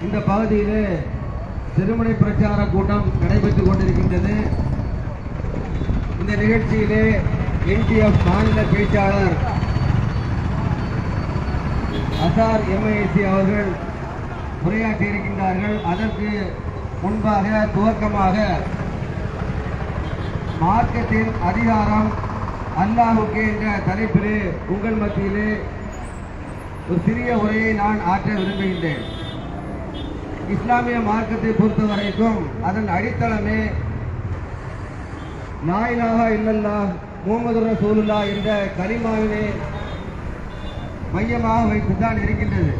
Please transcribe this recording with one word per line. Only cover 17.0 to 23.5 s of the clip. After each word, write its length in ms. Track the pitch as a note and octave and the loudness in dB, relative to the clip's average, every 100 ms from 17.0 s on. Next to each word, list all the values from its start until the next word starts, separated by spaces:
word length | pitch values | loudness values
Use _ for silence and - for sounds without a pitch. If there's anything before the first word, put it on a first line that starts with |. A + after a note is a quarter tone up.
முன்பாக 420 | F#3 G#3+ G#3 G#3 G3 G#3+ G#3+ F#3 | -2 0 2 2 2 2 2 4
துவக்கமாக 600 | G#3+ A3+ G#3+ G3+ F#3+ F#3+ G#3 D#3+ - - - - - - - - - - - - - - - - - - - - | 2 2 0 2 2 4 2 0 -2 -4 -4 -4 -6 -6 -6 -6 -4 -4 -4 -4 -4 -4 -4 -4 -4 -4 -4 0
மார்க்கத்தின் 680 | C4 A3+ - A#3+ A3+ A3 A3 A3+ - | 2 4 2 0 0 0 0 0 0
அதிகாரம் 580 | G3 A#3 A3 D3 G#3+ G#3+ G3+ - - - - - - | 2 2 4 4 4 2 0 -4 -4 -6 -6 -6 -2
அல்லாஹுக்கே 580 | G3 A#3 A3+ A3+ G#3+ F#3+ A3 | 0 4 4 4 2 0 0